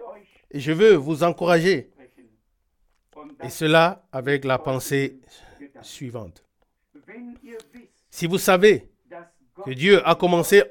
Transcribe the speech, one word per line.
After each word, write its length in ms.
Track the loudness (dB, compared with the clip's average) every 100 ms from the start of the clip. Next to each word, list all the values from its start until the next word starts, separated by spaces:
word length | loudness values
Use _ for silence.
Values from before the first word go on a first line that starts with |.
| -20 -20 _ _ _
Et 80 | -10
je 140 | -4
veux 200 | 4 6
vous 300 | 4 2 -2
encourager, 680 | -2 0 0 2 2 -2 -6 _ -20 _ _ _ _ _ _ _ _ _ _ -20 -20 -16
et 80 | -14
cela 560 | -6 0 2 2 -2 _
avec 340 | -10 -4 -4 -2
la 140 | -4
pensée 600 | -4 -6 -4 -4 -4 -8 _ _ -20 -20 -20 -20
suivante. 600 | -20 -16 -14 -14 -16 -20 _ _ _ _ _ _ -20 -20 -20 -20 -20 -20 -20 -20 _ _ _
Si 160 | -10 -6
vous 100 | -4
savez 540 | 0 4 4 2 -4 _ _ -20 -20 _ _ -16 -12
que 60 |
Dieu 360 | -2 4 4 4
a 60 |
commencé 500 | 0 2 0 4 2 4